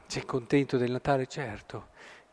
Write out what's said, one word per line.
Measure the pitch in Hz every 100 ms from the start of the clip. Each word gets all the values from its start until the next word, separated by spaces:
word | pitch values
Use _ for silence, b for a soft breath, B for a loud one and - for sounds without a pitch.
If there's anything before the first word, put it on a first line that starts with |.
| -
sei | 135 -
contento | 135 113 143 131 131
del | 123
Natale?" | 127 - 139 127
"Certo." | 156 123 101 - 110 - B B B B